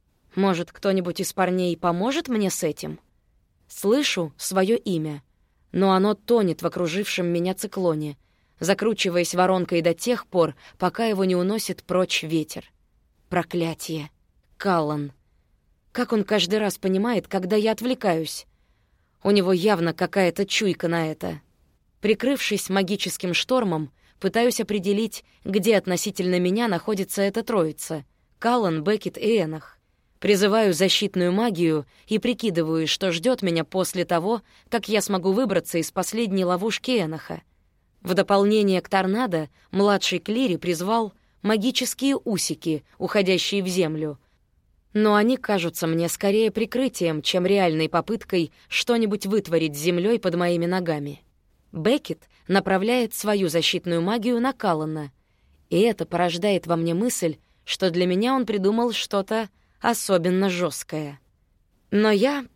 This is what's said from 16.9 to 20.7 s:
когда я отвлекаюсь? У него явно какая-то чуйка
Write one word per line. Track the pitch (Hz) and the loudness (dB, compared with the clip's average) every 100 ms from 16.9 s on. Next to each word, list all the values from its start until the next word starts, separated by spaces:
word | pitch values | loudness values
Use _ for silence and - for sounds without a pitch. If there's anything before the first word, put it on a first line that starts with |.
| 190 233 208 - | 0 0 -2 -2
когда | 190 185 214 | -4 0 0
я | 220 | 2
отвлекаюсь? | 214 240 254 202 165 151 - - _ _ _ _ _ _ _ | 0 -2 -2 0 0 -4 -10 -16 _ _ _ _ _ _ _
У | 196 | 2
него | 208 185 | 4 4
явно | 185 208 185 170 | 2 2 2 0
какая-то | 165 180 202 175 170 196 | 0 -2 2 0 0 -2
чуйка | - 208 | 0 -2